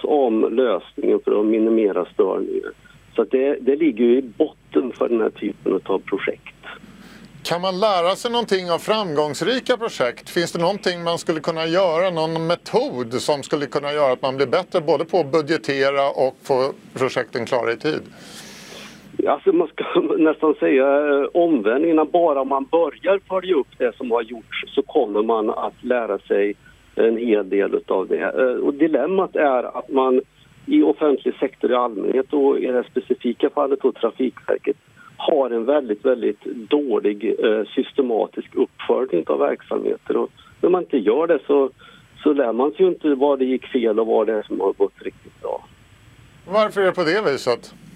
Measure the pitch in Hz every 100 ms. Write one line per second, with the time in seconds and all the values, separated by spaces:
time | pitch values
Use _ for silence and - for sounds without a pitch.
0 | - 143 123 110 - 113 123 87 - -
1 | 104 104 - 104 107 110 113 113 104 90
2 | 85 - 95 95 95 95 - - - -
3 | _ - - 131 139 135 123 147 160 113
4 | 120 127 127 - 151 - - 151 127 -
5 | 127 113 104 - - - 98 95 - 95
6 | - 98 - - - - - - - -
7 | - - - - - 170 190 185 220 185
8 | 170 185 240 233 220 190 180 160 185 220
9 | 190 147 151 135 175 254 - 233 226 -
10 | 120 - - 175 165 175 170 202 190 175
11 | 170 170 - 156 170 160 165 175 185 160
12 | 190 160 160 165 165 175 - 208 277 127
13 | 117 123 - 143 - 151 143 147 143 151
14 | 135 123 135 135 131 175 180 185 151 147
15 | 165 185 139 165 147 156 - 139 139 139
16 | 139 - 131 - - 131 135 - - -
17 | 127 131 117 123 110 127 113 117 151 147
18 | - - - - - - - - - -
19 | - - - 143 - 165 165 - - 170
20 | - - 156 147 156 143 165 135 139 143
21 | 147 143 135 175 170 135 101 131 170 156
22 | 151 175 170 139 131 139 135 165 151 -
23 | 170 196 - 185 185 151 - - 123 -
24 | 123 117 117 117 - - - - - 156
25 | 107 104 113 113 107 - 127 - 123 123
26 | 107 98 - 104 104 - - - _ -
27 | 113 113 120 104 95 98 95 95 - 98
28 | 90 - 92 - 127 123 139 143 165 135
29 | 156 190 180 - 143 127 113 - - 135
30 | 131 127 - _ _ _ - 151 156 -
31 | 151 135 127 - 135 - - 123 120 104
32 | - 127 131 147 139 127 127 123 - 127
33 | - 123 123 - 147 147 139 135 - -
34 | 113 - 127 - - - - - _ -
35 | - - - 151 123 117 117 151 123 -
36 | 127 123 107 104 - 117 104 147 139 104
37 | 104 104 107 - 110 107 101 131 - -
38 | 123 104 - - - - - - - 117
39 | 131 170 156 143 143 117 - 107 104 -
40 | - 120 113 _ - - 175 180 170 135
41 | 101 135 170 151 - 143 131 - - -
42 | - - 151 143 117 113 147 151 185 175
43 | 151 131 143 131 131 123 - 131 113 107
44 | 113 113 107 107 - 95 98 98 98 -
45 | 101 - - - - - - - - _
46 | - - - - 170 208 214 202 190 180
47 | 160 202 180 131 127 117 - - -